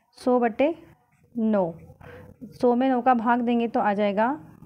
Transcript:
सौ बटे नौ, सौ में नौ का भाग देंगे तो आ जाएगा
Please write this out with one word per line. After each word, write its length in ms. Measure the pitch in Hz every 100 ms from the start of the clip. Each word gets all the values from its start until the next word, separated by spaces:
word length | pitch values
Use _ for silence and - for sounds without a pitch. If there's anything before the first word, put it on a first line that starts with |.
| _ -
सौ 200 | 254 247
बटे 340 | 240 214 277 320 - - _ _ _
नौ, 380 | 233 220 208 170 165 - - - - - - -
सौ 220 | - 247
में 140 | 240 269
नौ 100 | 247
का 100 | 247
भाग 260 | 247 220 240
देंगे 280 | 240 240 233
तो 120 | 240
आ 120 | 202
जाएगा 320 | 202 208 196 233 302 - -